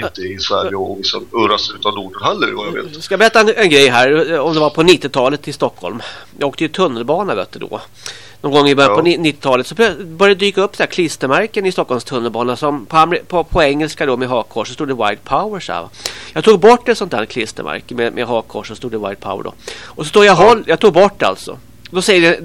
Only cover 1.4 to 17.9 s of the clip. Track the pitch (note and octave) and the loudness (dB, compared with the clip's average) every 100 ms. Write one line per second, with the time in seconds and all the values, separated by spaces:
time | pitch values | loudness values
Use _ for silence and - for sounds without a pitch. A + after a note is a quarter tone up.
1.4 | G#2 G2+ - G#2+ G#2 G2+ F#2+ G2 B2 G#3 | 0 0 -4 -6 -6 -6 -10 -6 -4 -2
2.4 | A2+ G#2 G#2 G#2 D#3 D3+ - F#3+ A3 A3+ | -4 -4 -8 -8 -10 -12 -6 2 2 4
3.4 | G#3+ A#3 G3 C#3+ C3+ B2 C3 D3+ D3+ D#3+ | 2 2 4 6 6 4 4 2 2 0
4.4 | D3 D#3 D3+ D#3+ E3+ F3+ C3+ C#3 B2+ D3 | 0 2 0 2 4 4 2 0 0 -2
5.4 | - C3+ B2+ - F2 A2+ - - - - | -8 -4 -4 -4 -10 -10 -12 -16 -16 -6
6.4 | C#3+ - D#3+ D#3+ F3+ A#2 A#2 E3+ G3 G#2 | -6 -4 -4 -2 -2 -2 -2 -2 -2 -4
7.4 | F2+ - G2+ - - - - - - - | -6 -10 -12 -12 -14 -18 -18 -18 -20 -10
8.4 | D3 C#3+ C#3+ C3+ C#3 G#2 E3+ E3 D#3+ - | 0 4 4 6 4 4 2 2 0 -2
9.4 | C#3+ B2 B2+ D#3 A3+ D3 F3+ D#3+ G3+ F#3+ | 0 0 0 0 0 -2 -8 0 2 4
10.4 | G3+ F#3+ G3+ - E3 - D#3+ - C3 D3 | 0 0 -2 -2 -4 -2 -2 -2 0 0
11.4 | A3 G#3+ F#3+ F#3 D#3+ B2 - C3 A#2 A2 | 0 -2 -4 -2 -2 -4 -4 -6 -4 -4
12.4 | B2 A#2+ D3 C#3+ G2+ D#3+ D#3+ F3 - F3 | -4 -2 -2 -4 -2 2 2 0 -2 -4
13.4 | D#3+ F3+ C#3+ C#3+ D#3 - D3+ B2 B2+ B2 | -2 2 2 0 -4 -4 -2 -2 0 -2
14.4 | - A2+ G#2 B2+ D3 B2+ G#2 G#2+ - C#3+ | -4 -6 -8 -6 -6 -2 -2 -4 -2 -2
15.4 | G#3 G3 - F2 F2 - - - - D#3+ | -2 -8 -8 -8 -10 -10 -12 -12 -10 -2
16.4 | A3 G3+ G#3 A#3+ B3+ A3 F3+ A#2 A2 B2 | 4 6 8 6 2 -4 -2 -4 -4 -6
17.4 | A#2 - D2 E2+ - | -8 -8 -8 -10 -8